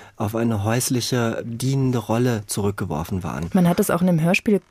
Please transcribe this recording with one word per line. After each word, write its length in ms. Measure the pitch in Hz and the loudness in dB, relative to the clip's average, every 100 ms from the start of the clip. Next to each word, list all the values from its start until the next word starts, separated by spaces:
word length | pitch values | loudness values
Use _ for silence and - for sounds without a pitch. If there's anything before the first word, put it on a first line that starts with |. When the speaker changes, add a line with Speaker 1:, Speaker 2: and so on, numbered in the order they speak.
| - - | -20 -6
Speaker 1:
auf 200 | 110 113 | -4 0
eine 280 | 117 110 | 0 0
häusliche, 800 | 104 120 - 127 - 123 117 - | 0 0 0 -2 0 0 0 -2
dienende 540 | - 113 127 135 131 123 | -8 -4 -2 0 0 0
Rolle 460 | 104 110 127 113 - | 0 0 2 0 -4
zurückgeworfen 800 | - 101 98 95 76 82 95 | -2 -2 -2 -4 -4 -4 -6
waren. 260 | 85 64 85 | -4 -6 -2
Speaker 2:
Man 140 | 190 175 | 2 4
hat 120 | 175 | 2
es 100 | 202 | 2
auch 140 | 170 | 2
in 60 | 180 | 2
einem 120 | 170 | 4
Hörspiel 400 | 165 196 - 196 - | 2 2 2 0 0